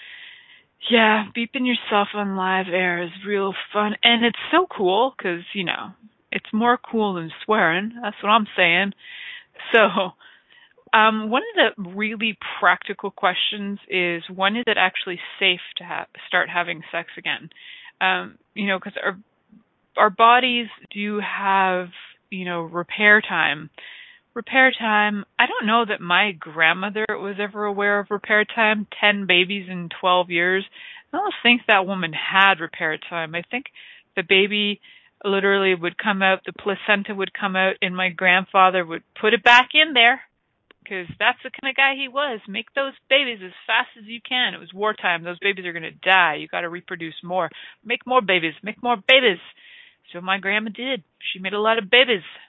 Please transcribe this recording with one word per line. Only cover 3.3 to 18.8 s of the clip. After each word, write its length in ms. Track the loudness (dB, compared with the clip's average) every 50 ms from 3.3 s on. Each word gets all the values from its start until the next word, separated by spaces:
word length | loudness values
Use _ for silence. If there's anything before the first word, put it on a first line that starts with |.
| -4 -2 -2 -4 -6 -8 -12 -6
fun. 240 | -4 -2 -2 -2 -2 0 2
And 220 | 2 4 4 2
it's 140 | 0 0 -2 -4 0
so 160 | 2 2 2
cool 480 | 0 -2 -2 0 0 2 2 0 0 -2
'cause, 280 | -6 -6 -6 -6 -6 -10 -10 -8
you 100 | -6 -4
know, 280 | -4 -6 -6 -8 -12 -14 _ _ -20 _ _ _ _
it's 200 | -10 -10 -8 -4
more 240 | -2 0 2 2 2 0
cool 360 | -2 -4 -2 -2 0 0 -2
than 180 | -4 -6 -8 -12 -12 -2
swearing. 480 | 0 2 2 4 2 2 0 -2 -4 -8 -8
That's 200 | -10 -10 -10 -6 0
what 60 | 2
I'm 180 | 4 4 2 0 2
saying. 380 | 2 4 4 4 4 2 0 -4 -8 -16 -20 -18 -18 -16 -16 -18 -18 -20 _ _ -20 -6 2
So, 440 | 6 6 6 6 4 0 -2 -4 -6 _ _ -20 -20 _ _ _ _ _ _ _ _ _ _ _
um, 380 | 4 6 6 6 4 2 -2 -2
one 140 | -2 -2 -2 -2 0
of 220 | 2 2 2 0 -4
the 120 | -10 -10
really 440 | -6 -6 -6 -4 -4 -4 -4 -6 -6 -6 -12 -12 -6 2
practical 520 | 2 2 2 2 -2 -8 -10 -8 -8 -10
questions 680 | -8 -2 0 0 0 0 -4 -4 -4 -6 -6 -8 -8 -10 -10 -6
is, 380 | -2 -2 0 0 -2 -4 -8 -12
when 280 | -6 -2 0 0 0
is 80 | 0 -2
it 120 | 0 2 2
actually 440 | 2 0 0 -4 -8 -8 -10 -10 -12 -16 -6 0
safe 240 | 0 0 0 0 -4 -12 -14
to 80 | -14 -12
ha-, 240 | -10 -10 -10 -10 -12 _ -20 -10 -4
start 220 | -2 -2 -2 0
having 340 | -2 -4 -4 -4 -6 -10 -12 -10
sex 200 | -8 -8 -8 -10 -14
again? 360 | -10 -6 -6 -6 -6 -8 -16 -20 -20 -20 -20 -20 -20 -20 -20 -6 _
Um, 380 | 0 0 0 0 -4 -10 -16 _ _ _ _
you 100 | -6 -2
know, 140 | -2 -2
'cause 180 | -2